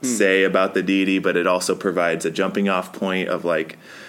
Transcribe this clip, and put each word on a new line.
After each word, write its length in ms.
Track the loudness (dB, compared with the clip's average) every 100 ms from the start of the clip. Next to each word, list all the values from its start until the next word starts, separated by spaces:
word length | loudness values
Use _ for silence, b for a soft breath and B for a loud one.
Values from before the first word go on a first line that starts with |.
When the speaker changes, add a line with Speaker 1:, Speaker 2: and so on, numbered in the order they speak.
Speaker 1:
Hmm. 60 | -4
Speaker 2:
say 360 | 2 4 4
about 300 | 4 2 2 0
the 60 |
deity, 340 | 0 2 2 2
but 160 | 0 2
it 80 | 2
also 260 | 0 0 -2
provides 480 | -2 0 0 0 -4
a 60 |
jumping 360 | -2 -2 0 0
off 220 | 0 -4
point 360 | -6 -4 -2 -2
of, 140 | -4 -2
like, 320 | -2 -2 -10 B B